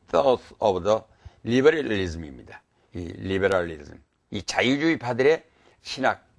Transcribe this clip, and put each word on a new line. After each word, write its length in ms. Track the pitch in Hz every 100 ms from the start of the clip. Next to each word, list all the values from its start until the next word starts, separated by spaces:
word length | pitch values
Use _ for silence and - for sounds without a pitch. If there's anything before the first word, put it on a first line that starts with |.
| -
Thought 420 | - 139 120 - -
of 240 | 107 90
the 160 | 90 107 - _ - - 113
Liberalism입니다. 1160 | 123 139 160 127 104 92 82 76 64 - - _ _ _
이 120 | 87 85 -
리버럴리즘, 840 | 95 95 95 95 85 78 71 73 _ _ _
이 120 | 101
자유주의 560 | - - 113 143 160 147
파들의 460 | 120 120 135 160 - _ _ _
신학, 460 | - - 127 101 _